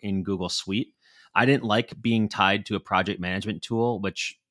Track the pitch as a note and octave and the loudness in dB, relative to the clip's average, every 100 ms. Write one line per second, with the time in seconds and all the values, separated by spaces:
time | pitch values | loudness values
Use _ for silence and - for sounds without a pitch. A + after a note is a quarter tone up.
0 | G2+ F#2+ F2+ F#2+ F2+ - - G#2 - _ | -4 -2 -2 -2 -2 -4 -2 -4 -4 _
1 | _ - _ G2 B2 C#3 A2+ G#2+ A#2+ - | _ -20 _ 2 4 2 2 0 0 -4
2 | A#2 A2+ G#2 - G2 G#2 - G2+ - F#2+ | 0 2 2 4 4 4 0 -6 0 0
3 | F#2 F#2 F2+ F#2 G#2+ F2 - A2+ A#2+ G#2+ | 0 -2 -4 -4 -4 -6 -4 0 0 0
4 | G2 - - - _ | -4 -4 -8 -10 _